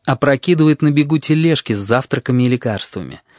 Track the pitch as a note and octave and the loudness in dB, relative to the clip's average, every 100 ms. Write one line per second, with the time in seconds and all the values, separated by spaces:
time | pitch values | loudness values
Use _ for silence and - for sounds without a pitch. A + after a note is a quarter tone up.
0 | - C3 C#3+ C3+ - E3+ D#3 D3+ D3+ C#3+ | -4 0 2 0 0 2 4 2 2 2
1 | D3 D#3 - D#3 E3 D#3 - G#2 G2 A#2+ | 2 0 0 0 2 0 -2 -4 0 -2
2 | - - - B2+ B2 B2 A#2+ G2+ - - | 0 -4 0 0 2 0 -2 -4 -6 -10
3 | C#2+ - _ | -12 -16 _